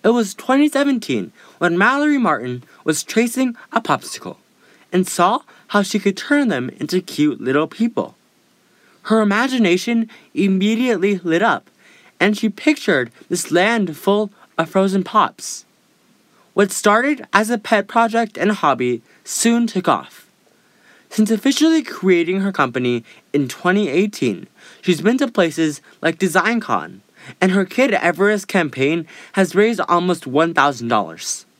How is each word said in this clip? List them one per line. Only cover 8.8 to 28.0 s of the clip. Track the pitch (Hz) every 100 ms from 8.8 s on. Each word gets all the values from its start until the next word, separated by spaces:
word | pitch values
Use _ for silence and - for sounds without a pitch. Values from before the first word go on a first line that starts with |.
| _ _ -
Her | 220
imagination | 214 202 254 254 196 180 233 233 226 - _ -
immediately | 196 190 202 226 254 202 196 190
lit | 175 165
up, | 214 127 _ _ _ - _ _
and | 190 208
she | 220
pictured | - - 294 - 147 120 _ -
this | 175 -
land | 165 202 233 185 147
full | - 208 208 _ - -
of | 165
frozen | 190 190 190
pops. | 180 220 151 - - - _ _ _ _ _ _ _ _ _
What | - 196
started | - 208 214 269 269 -
as | 196 220
a | 240
pet | - 214 202
project | 233 226 226 226 -
and | 190
hobby | 208 151 127 123 117 _ _
soon | - - 226 233 226
took | 190 180
off. | 117 - - _ _ _ _ _ _ _ _ _
Since | - 214
officially | 220 269 277 320 320
creating | 247 - 185 175 165 190
her | 196
company | 185 131 127 123 120 - - _
in | 147 131
twenty | - 180 196 190
eighteen, | 151 208 - 123 90 - _ - -
she's | - 156
been | 180 254
to | 269
places | - 170 160 160 147 - _
like | 160 165
DesignCon, | 190 175 185 233 - 107 76 95 _ _ - -
and | 190
her | 190 185
Kid | - 262
Everest | 208